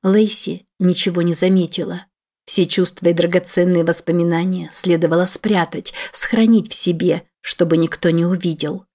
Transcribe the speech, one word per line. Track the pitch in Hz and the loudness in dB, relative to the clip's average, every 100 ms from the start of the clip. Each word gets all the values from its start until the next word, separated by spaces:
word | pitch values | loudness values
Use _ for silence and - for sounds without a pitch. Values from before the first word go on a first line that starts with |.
Лейси, | 190 202 214 - - 180 _ _ | 2 2 4 2 0 -6 _ _
ничего | 180 180 196 175 | 0 0 -2 0
не | 170 | -2
заметила. | 165 185 185 165 - 160 175 - _ _ _ - | 0 2 2 0 -6 -8 -10 -14 _ _ _ -2
Все | - 175 | 0 2
чувства | - 180 - 175 | 0 0 0 0
и | |
драгоценные | 170 175 180 175 - 180 175 | 2 0 0 0 0 2 2
воспоминания | 165 165 - 170 170 165 185 185 165 | 2 -2 0 0 0 0 -2 -6 -4
следовало | - 180 165 165 165 180 | -2 0 2 2 0 0
спрятать, | - 208 202 160 - - - - | -2 0 0 -2 -6 -10 -10 -8
сохранить | - - 226 226 226 226 | -4 -2 2 4 4 2
в | |
себе, | - 180 165 175 156 - _ | 0 0 0 0 -2 -6 _
чтобы | - - 165 165 | -10 -2 2 2
никто | 165 - 170 | 0 -2 0
не | 165 | 0
увидел. | 175 185 175 160 156 185 _ | 0 -2 -4 -6 -8 -8 _